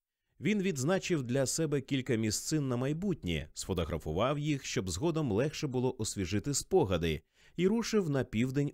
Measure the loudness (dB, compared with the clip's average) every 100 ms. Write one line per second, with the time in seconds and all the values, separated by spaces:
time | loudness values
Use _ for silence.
0 | _ _ _ -4 0 0 0 0 0 0
1 | 0 -2 0 0 0 0 0 -2 0 -2
2 | 0 0 2 -2 -2 0 0 0 0 -2
3 | -2 -2 0 -2 -2 -8 -4 -2 0 -2
4 | -2 0 0 0 -2 -2 -2 -4 -2 -2
5 | 0 0 2 2 0 -2 -4 0 0 -2
6 | -4 -2 0 0 0 -4 2 4 4 2
7 | 2 -2 -6 _ -12 0 2 2 2 0
8 | 2 0 0 0 0 0 -2